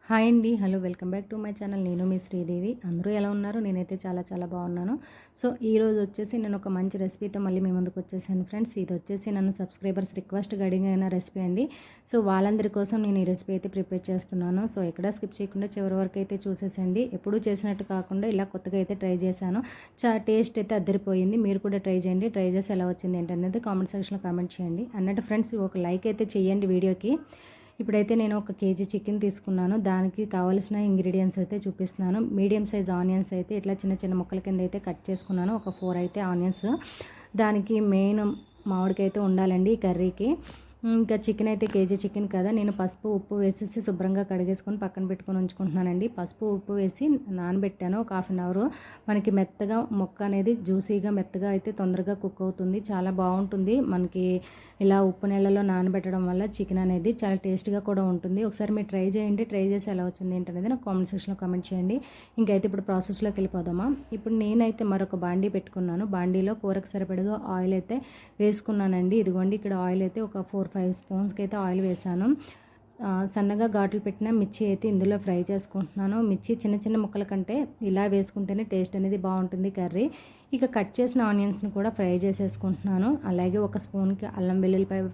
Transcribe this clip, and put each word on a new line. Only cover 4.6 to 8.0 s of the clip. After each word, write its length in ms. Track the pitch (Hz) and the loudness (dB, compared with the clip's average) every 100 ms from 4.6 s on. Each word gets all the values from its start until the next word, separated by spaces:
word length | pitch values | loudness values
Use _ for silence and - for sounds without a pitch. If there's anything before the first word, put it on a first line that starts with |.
| 175 175 180 269 - - - - | -4 -4 -2 -4 -8 -20 -20 -4
So, 120 | 247 247 | -4 -2
ఈరోజు 360 | 226 220 220 220 | 2 4 4 2
వచ్చేసి 380 | 202 202 208 240 | 0 -4 -6 -4
నేను 180 | 214 202 | -2 -4
ఒక 120 | 202 | -2
మంచి 280 | 190 185 190 | -2 -2 -2
రెసిపీతో 400 | 185 - 208 202 | -4 -4 -8 -4
మళ్ళీ 200 | 196 185 | -2 0
మీ 100 | 190 | 0
ముందుకు 240 | 185 180 | 0 -2
వచ్చేసాను 440 | 185 | -4